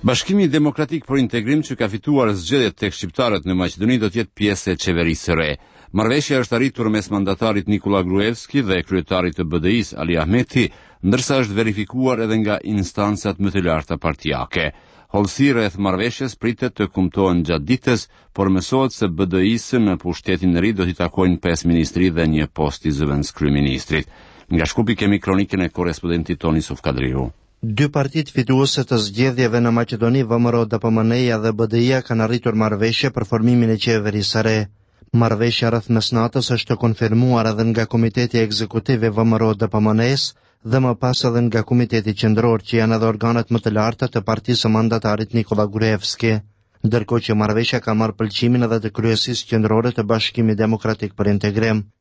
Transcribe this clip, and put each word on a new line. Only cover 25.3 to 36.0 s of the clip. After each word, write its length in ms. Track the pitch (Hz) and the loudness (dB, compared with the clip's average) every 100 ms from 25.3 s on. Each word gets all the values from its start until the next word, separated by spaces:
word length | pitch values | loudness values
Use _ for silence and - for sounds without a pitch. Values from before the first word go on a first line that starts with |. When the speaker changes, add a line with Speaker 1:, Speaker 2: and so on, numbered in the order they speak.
| 95 101 95 87 | 0 0 -2 -2
Speaker 1:
e 20 | |
korrespondentit 680 | - 87 80 87 85 82 85 | -2 -4 -4 -2 -2 -2 -2
Toni 240 | 82 80 | 0 0
Sofkadriu. 640 | 73 67 78 64 65 65 62 - _ _ | -2 -6 -4 -2 -2 -2 -4 -8 _ _
Speaker 2:
Dy 300 | 113 104 143 | -6 0 0
partitë 400 | 147 135 160 147 | 0 -2 -2 -4
fituese 540 | - 123 131 135 - 123 | -4 0 2 2 0 0
të 140 | 120 | 0
zgjedhjeve 560 | 104 101 131 123 123 117 | -2 0 0 2 0 2
në 140 | 120 | 2
Maqedoni, 480 | 117 117 113 117 131 117 | 2 0 0 2 2 2
V 80 | 117 | 2
M 80 | 120 | 2
R 80 | 117 | 2
O 60 | 110 | 0
D 80 | 110 | 0
P 140 | 117 | 0
M 80 | 113 | 2
N 140 | 113 117 | 2 2
E-ja 240 | 123 110 | 0 0
dhe 140 | 110 110 | 0 0
B 80 | 113 | 0
D 140 | 117 | 2
I-ja, 220 | 120 131 123 | 2 0 0
kanë 220 | 113 110 | -2 0
arritur 260 | 120 120 | 0 0
marrëveshje 560 | 110 110 104 113 117 135 123 | 0 0 0 0 0 -2 -2
për 100 | 107 | -2
formimin 460 | 117 113 123 113 | 2 4 4 4
e 40 | 110 | 2
qeverisë 480 | - 113 107 104 98 | 2 0 0 -2 -2
së 140 | 110 110 | 0 2
re. 120 | 110 104 _ _ _ - 117 | 0 -2 _ _ _ -2 2
Marrëveshja 540 | 117 107 120 117 120 | 2 2 0 0 0
rreth 180 | 113 107 | -2 0
mesnatës 600 | 113 | 0